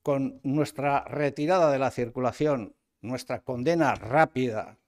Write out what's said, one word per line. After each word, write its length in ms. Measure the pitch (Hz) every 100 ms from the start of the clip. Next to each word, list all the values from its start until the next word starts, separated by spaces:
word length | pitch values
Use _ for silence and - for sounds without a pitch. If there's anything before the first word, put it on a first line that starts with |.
con 380 | - 139 131 -
nuestra 600 | 139 147 147 - 143 143 -
retirada 680 | 139 143 151 147 185 160
de 80 | 135
la 120 | 131
circulación, 840 | - 120 127 127 - 151 135 101 _ _ _
nuestra 400 | 110 127 - 123
condena 540 | - 123 131 170 143 110
rápida? 840 | 107 139 156 127 127 107 87 -